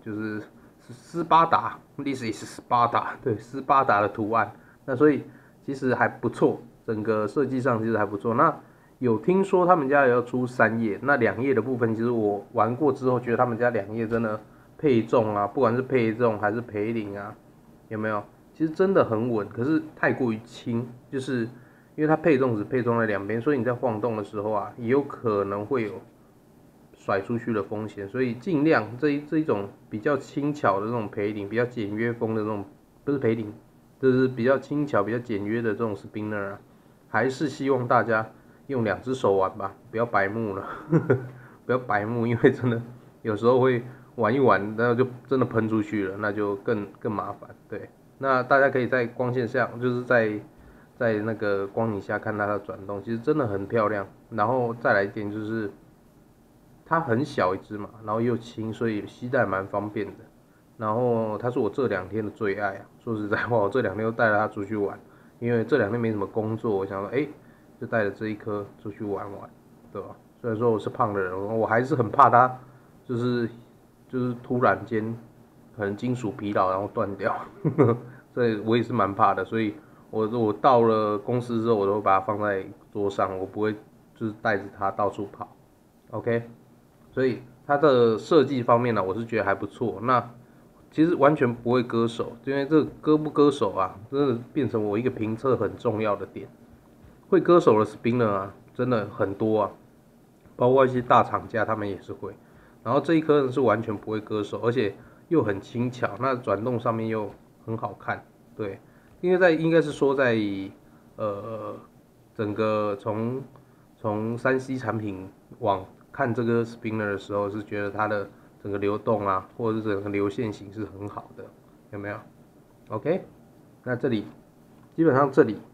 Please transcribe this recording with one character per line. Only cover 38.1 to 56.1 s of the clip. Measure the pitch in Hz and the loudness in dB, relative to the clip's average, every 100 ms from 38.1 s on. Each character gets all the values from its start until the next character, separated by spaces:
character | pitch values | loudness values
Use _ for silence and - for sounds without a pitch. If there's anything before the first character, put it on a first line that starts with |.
| 110 117 - - - - | 0 -2 -10 -20 -18 -6
用 | 131 | -2
两 | 107 90 | 0 -2
只 | 107 | -4
手 | 131 107 98 | 0 2 4
玩 | 92 107 | 2 -2
吧， | 98 - - | -8 -10 -8
不 | 110 | -4
要 | |
白 | 117 101 98 | 0 0 0
目 | 110 110 95 | -2 -4 -6
了， | - - - 160 165 127 | -8 -12 0 2 2 0
<laughs> | - - - - | -2 -16 -20 -12
不 | - | -4
要 | 123 | -2
白 | 127 104 | 0 -2
目， | 104 120 117 | 0 -2 0
因 | 117 | 4
为 | 139 | 4
真 | - 127 | 4 0
的 | 117 120 - - - | -2 -6 -14 -20 -10
有 | 113 104 | -4 0
时 | 117 | 4
候 | 127 | 4
会 | 131 120 123 - - - | 4 2 -4 -14 -12 -2
玩 | 110 | 0
一 | 135 | 4
玩， | 127 98 104 110 | 6 4 2 0
然 | 120 | 0
后 | |
就 | 120 127 - - | 2 0 -4 -2
真 | 135 | 0
的 | 120 | 0
喷 | 117 110 | 0 0
出 | 110 | 0
去 | 104 107 95 | 0 -2 -2
了， | 98 | -2
那 | 104 | -4
就 | 104 101 98 | -2 -2 -4
更， | - 107 98 - | -2 -4 -4 -8
更 | 117 | -6
麻 | 101 95 | -4 -6
烦。 | 101 - - - | -10 -16 -20 -14
对， | 104 - - - - | -14 -14 -20 -20 -6
那 | 135 131 | 0 0
大 | 123 139 | 4 6
家 | 139 | 6
可 | 131 | 2
以 | 117 | 0
在 | 127 117 | 0 -2
光 | - 127 | -2 -2
线 | 127 113 | -2 0
下， | 131 113 117 | 0 -2 -2
就 | 123 | -2
是 | 123 | -2
在， | 120 120 110 107 - - - - - - | 2 2 2 -2 -8 -20 -20 -20 -16 -4
在 | 117 107 | 0 0
那 | 110 | -2
个 | 104 104 98 98 | -2 0 0 -2
光 | 113 113 | -2 -2
影 | 101 | -2
下 | 95 104 | -4 -4
看 | 110 107 | -4 -2
它 | 104 | -2
的 | 101 | -2
转 | - 101 98 | -6 -12 -10
动， | 101 | -10
其 | 98 | -6
实 | 113 | -4
真 | 117 151 | 0 0
的 | 120 | 0
很 | 98 98 | -2 -2
漂 | 113 104 | 0 0
亮。 | 107 98 - - | 0 -6 -12 -8
然 | 110 107 | -2 0
后 | 131 120 | 2 -2
再 | 117 139 | -2 2
来 | 104 | 2
一 | 101 | 2
点 | 110 104 | -4 -8
就 | 107 | -6
是， | 107 113 101 - - _ _ | -6 -6 -6 -10 -20 _ _